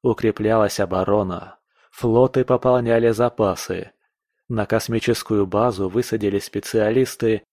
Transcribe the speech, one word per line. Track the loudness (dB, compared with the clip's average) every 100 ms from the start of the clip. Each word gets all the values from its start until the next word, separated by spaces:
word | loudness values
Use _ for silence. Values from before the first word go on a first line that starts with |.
Укреплялась | 0 0 -2 0 0 2 2 0
оборона, | -2 -2 0 0 0 -6 -12 -20 _ _ _
флоты | -6 0 4 4 2
пополняли | 2 2 4 2 2 2 2
запасы. | 2 -2 0 0 0 -6 -8 -8 _ _ _ _ _ _
На | -6 0
космическую | -2 0 -2 0 -2 0 0 0
базу | 2 0 0 -2
высадились | -2 -2 -2 -2 -2
специалисты | -4 -10 -4 0 2 0 -2 -2 -2 -2 _